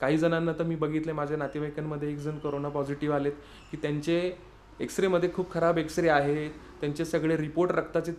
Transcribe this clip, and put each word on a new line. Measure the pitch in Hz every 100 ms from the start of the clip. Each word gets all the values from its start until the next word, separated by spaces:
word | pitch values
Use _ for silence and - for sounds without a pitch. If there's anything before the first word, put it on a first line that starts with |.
काही | 131 156
जणांना | 165 165 170
तर | 160
मी | 165 160
बघितले, | 151 156 160
माझ्या | 156 143 151
नातेवाईकांमध्ये | 139 151 151 147 156 147 147
एक | 147
जण | 147 151
कोरोना | 147 143 143
पॉझिटिव्ह | 147 139 143 147 143
आलेत | 143 143 - - -
की | 151
त्यांचे | 151 147 147 170 175 180 - - - -
एक्सरेमध्ये | 127 - 185 175 175
खूप | 175 175
खराब | 170 165 165
एक्सरे | 160 - 165
आहेत, | 147 143 147 151 151 - -
त्यांचे | 147 147 160
सगळे | 165 156 160
रिपोर्ट | 151 151 175
रक्ताचे | 180 - 170 160